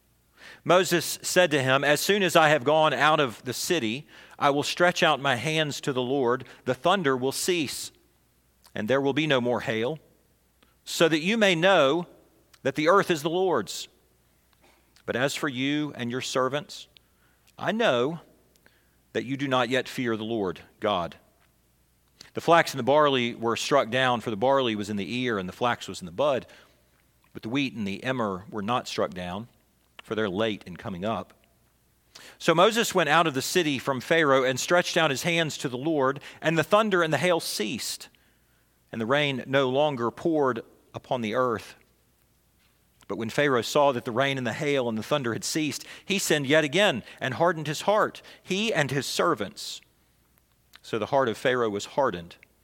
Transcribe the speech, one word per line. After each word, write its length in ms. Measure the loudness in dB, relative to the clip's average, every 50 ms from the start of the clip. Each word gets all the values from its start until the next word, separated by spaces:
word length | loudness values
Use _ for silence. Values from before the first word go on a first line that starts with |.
| _ _ _ _ _ _ _ _ -20 -20 -20 -4
Moses 560 | 2 4 4 4 4 2 0 0 0 -2 -6 -8
said 300 | -6 0 2 4 4 4
to 120 | 2 2
him, 200 | 2 2 2 4
"As 180 | 4 2 2 2
soon 220 | 2 2 2 2
as 140 | 2 4 6
I 140 | 6 6 6
have 120 | 4 4
gone 320 | 4 4 4 4 4 4 4
out 240 | 4 4 4 4 4
of 240 | 2 0 -2 -6 -8
the 80 | -8
city, 540 | -6 -4 -2 -2 0 0 0 -2 -4 -6 -10 -14 -20 -20 -20 -20 -4 0
I 120 | 0 2
will 120 | 2 0
stretch 400 | -2 -2 0 2 2 2 4 2
out 160 | 2 2 2 2
my 160 | 0 0 -2
hands 460 | -2 -2 -2 -2 -2 -2 -2 -6 -6
to 120 | -6 -4
the 80 | -2 -2
Lord. 440 | -2 -2 0 0 2 0 0 -2 -4 -10 -20 -8 -6
The 100 | -6 -4
thunder 420 | 0 2 2 2 2 2 2 0
will 160 | 0 0 -2
cease, 580 | -4 -2 -2 -2 0 0 -2 -4 -6 -10 -12 -14 -16 _ _ _ _ _ _ _ _ _ _ _ _ _ _ _
and 140 | -8 -4 -2
there 140 | 0 0 2
will 120 | 2 0
be 140 | 0 0 0
no 140 | 0 0 0
more 220 | 2 0 -2 -2
hail, 360 | -2 -4 -4 -2 -4 -4 -6 -8 _ _ _ _ _ _ _ _ _ _ _ _ _ _ _ _
so 260 | _ -6 2 2 4 4
that 120 | 4 2
you 160 | 0 0 2
may 180 | 4 4 4 4
know 540 | 4 4 6 6 6 6 4 2 0 -2 -6 -14 _ _ _ _ _ _ _ _ _
that 120 | -4 -4 -2
the 140 | 2 4 4
earth 220 | 6 6 4 2
is 120 | 0 0
the 80 | -2 -2
Lord's. 560 | 0 0 0 0 0 0 -2 -4 -8 -12 -14 -16 _ _ _ _ _ _ _ _ _ _ _ _ _ _ _ _ _ _ _ _ _ _ _
But 80 | -4 -2
as 220 | 0 0 -2 -2
for 120 | -2 -4 -4
you 440 | -2 -2 -2 -2 -2 -2 -4 -6 -6
and 160 | -8 -6 -6
your 120 | -6 -6
servants, 680 | -6 -4 -2 0 0 0 -2 -6 -8 -10 -16 -20 -20 -20 _ _ _ _ _ _ _ _ _ _ _ _ _ -8
I 120 | -6 -4
know 500 | -2 0 2 2 2 2 2 0 -2 -6 -14 _ _ _ _ _ _ _ _ _ _ _ _ _ _ _ _ _
that 120 | -8 -8 -6
you 120 | -6 -6
do 100 | -6 -2
not 220 | 0 0 0 2 2
yet 200 | 0 -2 -2 -4
fear 280 | -4 -4 -2 -2 -2
the 80 | -2 -4
Lord 360 | -4 -2 -2 -2 -2 -4 -6 -12 _ _ _
God." 360 | -2 0 0 0 -2 -6 -8 -14 _ _ _ _ _ _ _ _ _ _ _ _ _ _ _ _ _ _ _ -20 -20 -14
The 80 | -12 -2
flax 320 | 2 4 6 6 4 2
and 60 | -2 -2
the 40 |
barley 520 | 0 2 4 4 4 4 2 0 0 -2 -4
were 220 | -4 -2 -2 -2
struck 340 | -2 0 2 2 2 2 2
down, 300 | 0 0 2 2 0 -2
for 100 | -2 -6
the 60 | -4
barley 380 | 0 0 2 2 2 0 0 -2
was 160 | -4 -4 -4
in 60 | -6
the 180 | -6 -6 -6 -6
ear 240 | -4 -4 -4 -4 -4
and 100 | -6 -6
the 40 |
flax 340 | -6 -2 -2 -2 -2 -4 -8
was 140 | -12 -14 -12
in 60 | -14
the 60 | -8
bud. 340 | -4 -2 0 0 0 -2 -4 -8 -16 -20 -20 _ _ _ _ _ _ _ _ _ _ _ _ _ -18
But 80 | -14
the 80 | -10 -6
wheat 240 | -4 -4 -4 -4 -6
and 120 | -6 -6
the 160 | -6 -6 -6
emmer 440 | -6 -6 -4 -2 -4 -4 -4 -6 -10 -10
were 120 | -10 -8
not 260 | -4 -2 -4 -4 -4 -6
struck 240 | -4 -4 -4 -4
down, 360 | -4 -8 -10 -8 -8 -10 -12 -14 _ _ _ _ _ _ _ _ _ -18
for 120 | -12 -8 -4
they're 140 | -4 -4 -2
late 340 | -2 -2 -2 -2 -4 -6 -10
in 120 | -14 -16
coming 280 | -12 -12 -10 -8 -6 -6
up. 300 | -4 -4 -6 -8 -12 _ _ _ _ _ _ _ _ _ _ _ _ _ _ _ _ -20 -20 -20 -20 -18 -2
So 160 | 0 2 4
Moses 400 | 6 4 4 4 2 0 0 0
went 160 | 0 2 4
out 180 | 4 4 4 2
of 60 | 0
the 80 | -2
city 360 | -2 0 0 0 2 0 -2 -2
from 220 | -2 -4 -4 -2
Pharaoh 420 | 0 2 2 4 4 4 4 4
and 160 | 4 2 0 -2
stretched 380 | 0 2 2 2 2 2 2
out 140 | 2 2 2
his 120 | 0 -2
hands 340 | -2 -2 0 0 -2 -2 -4 -6
to 100 | -6 -6
the 100 | -6 -6
Lord, 420 | -4 -2 0 2 2 0 0 -4 -8 -18 -12 -4
and 180 | -2 0 0 0
the 60 | 2
thunder 380 | 4 4 2 4 2 2 0
and 100 | 0 0
the 60 | 0 0
hail 200 | 2 2 0 0
ceased, 680 | -2 -4 -6 -6 -6 -6 -6 -8 -8 -8 -10 -12 -14 -20 _ _ _ _ _ _ _ _ _ _ _ _ _ _ _ _
and 100 | -10 -6
the 60 | -2
rain 380 | 0 0 2 2 0 -2 -4 -4
no 220 | 0 2 2 2 2
longer 420 | 2 2 0 0 0 -2 -2 -4
poured 540 | -4 -2 -2 0 2 2 2 0 0 -2 -8 -14 -18 _ _ _ -18
upon 260 | -14 -8 -6 -4 -4
the 140 | -2 -2 0
earth. 400 | 0 0 0 -2 -4 -6 -12 -20 -20 _ _ _ _ _ _ _ _ _ _ _ _ _ _ _ _ _ _ _ _ _ _ _ _ _ -10
But 100 | -8 -8
when 120 | -8 -4
Pharaoh 320 | 0 0 2 2 2 0
saw 300 | 0 0 2 4 4 4
that 120 | 2 0 -4
the 80 | -4
rain 260 | -2 0 0 0 -2 -4
and 80 | -4
the 60 | -4
hail 360 | -4 -4 -2 -2 0 0 -2 -2
and 80 | -4
the 60 | -6
thunder 300 | -4 -2 -2 -2 0 -2
had 120 | -4 -4 -4
ceased, 400 | -4 -4 -2 -4 -4 -6 -8 -12 -16 -20 -14 -8
he 140 | -4 -4 -2
sinned 280 | 0 0 0 0 2
yet 180 | 2 4 4 2
again 380 | 2 2 2 2 2 0 -2 -6 -12 -10 -8
and 140 | -6 -6 -2
hardened 320 | 0 2 0 0 -2 -4
his 160 | -8 -8 -4
heart, 400 | 0 0 2 2 2 0 -2 -8 -18 -20 -20 -14
he 300 | _ -6 -4 -2 -2 0
and 180 | 0 0 0 0
his 160 | -2 -4 -4
servants. 760 | -2 -2 0 0 2 0 -2 -4 -8 -10 -12 -14 -14 -14 -16 -18 _ _ _ _ _ _ _ _ _ _ _ _ _ _ _ _ _ -20 -20
So 160 | -12 -8 -6 -6
the 80 | -4
heart 220 | 0 0 0 2 0
of 80 | -2
Pharaoh 340 | -2 0 0 0 0 0 -2
was 160 | -4 -6 -8
hardened, 500 | -4 -2 0 0 0 -2 -4 -10 -16 -20 -20 _ _ _ _